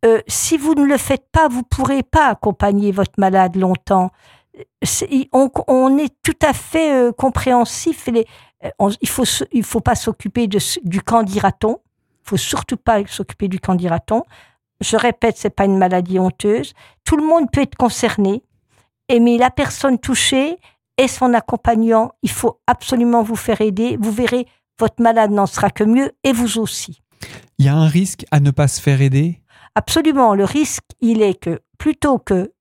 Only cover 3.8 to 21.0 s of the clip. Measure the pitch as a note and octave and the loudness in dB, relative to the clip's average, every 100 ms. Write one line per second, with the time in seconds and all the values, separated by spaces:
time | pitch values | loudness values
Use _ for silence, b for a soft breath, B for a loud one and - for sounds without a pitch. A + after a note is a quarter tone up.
3.8 | - G3 F#3 b b b b - - _ | 0 0 0 b b b b -20 -20 _
4.8 | - - - C#4 C4+ B3+ C4+ - - B3+ | -6 -4 -2 -2 0 0 0 -2 0 2
5.8 | C4 C4+ D4 _ - - D4+ - - D#4+ | 4 2 0 _ -6 0 0 -2 -4 -2
6.8 | D#4+ C4+ A#3+ - C4 - - B3 A#3 - | 0 2 0 0 -2 -2 0 2 0 -2
7.8 | - D#4 - A#3 A3+ b b _ - - | -6 -4 -2 -2 -2 b b _ -16 -2
8.8 | G3+ G#3 - - B3 - - A#3+ G#3 A#3 | -2 0 -4 -2 -2 -2 -2 -4 -2 -4
9.8 | - A#3 - G#3 G#3 A#3+ A#3 G3+ - - | -2 -2 -2 -6 -6 -2 -2 -2 -4 -6
10.8 | A3 F#3 - A#3 G#3 G3+ G3 - G#3+ B3+ | -4 -6 0 0 0 0 -2 -2 -4 -4
11.8 | _ _ _ _ - G3+ - - - - | _ _ _ _ -6 -4 -4 -6 -6 -6
12.8 | - A3 G3+ - G3 - G3+ F#3 - F#3 | 0 0 0 -8 -12 -6 -6 -6 -2 -2
13.8 | F3 E3+ - A3+ E4+ b b b _ _ | 0 -4 -2 -4 -4 b b b _ _
14.8 | - A3+ A#3+ A3+ A#3 - G#3+ - G3 F#3+ | -2 0 0 0 -2 -2 -6 -2 0 2
15.8 | F#3 F#3 F3+ F#3 F3+ - G#3 A3 D4 b | 2 0 0 0 0 -2 -2 -2 -4 b
16.8 | b b - D#4 D#4 E4 C#4+ C#4+ C#4 - | b b -2 0 2 2 2 0 -2 0
17.8 | B3 - A#3 - G3 G#3 _ _ _ _ | -2 0 -4 0 0 -2 _ _ _ _
18.8 | _ _ _ A#3+ A#3+ A#3+ B3+ B3+ C#4+ - | _ _ _ 4 4 4 2 0 -4 -2
19.8 | C#4 B3+ - B3+ - C4 C#4+ F4 b b | -2 -2 0 0 2 0 -2 -6 b b
20.8 | _ - | _ -2